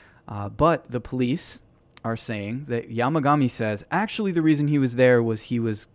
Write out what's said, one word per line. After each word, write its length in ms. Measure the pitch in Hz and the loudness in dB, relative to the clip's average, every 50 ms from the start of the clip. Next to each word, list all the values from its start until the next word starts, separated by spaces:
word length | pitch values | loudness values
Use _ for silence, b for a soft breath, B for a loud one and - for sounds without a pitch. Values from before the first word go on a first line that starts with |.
| B B B B B | B B B B B
uh, 220 | - 107 104 101 101 | -12 -10 -10 -10 -8
but 420 | 104 104 151 170 165 139 - - | -2 2 2 4 4 2 -2 -6
the 100 | 123 123 | -8 -8
police 600 | - - - 127 127 120 135 180 - - - - - _ _ _ _ _ _ - - | -8 -6 -4 -2 -2 0 -2 -4 -6 -10 -14 -16 -18 _ _ _ _ _ _ -10 -6
are 140 | 117 113 | -6 -6
saying 480 | 110 - - 110 104 101 101 117 131 147 127 | -6 -6 -8 -8 -6 -6 -6 -8 -8 -6 -6
that 220 | 117 117 117 - | -6 -6 -6 -4
Yamagami 600 | 117 117 120 131 156 160 135 143 147 147 135 120 | -2 -2 0 0 0 2 2 2 4 4 2 0
says, 340 | - - 117 107 104 101 - - | 0 -2 -2 -2 -2 -4 -4 -4
actually, 420 | 147 175 214 208 - - 214 196 175 | -2 -2 -2 -2 -4 -4 -4 -2 0
the 100 | 170 160 | 2 2
reason 260 | 160 156 143 147 147 | 4 4 4 2 2
he 100 | 147 143 | 2 2
was 180 | 135 127 120 | 2 2 2
there 260 | 123 127 127 123 120 117 | 4 6 6 6 6 4
was 200 | 113 113 107 - | 2 -2 -4 -4
he 180 | - 123 120 | -4 -2 -2
was 260 | 113 113 107 101 - - | 0 -2 -2 -4 -8 -16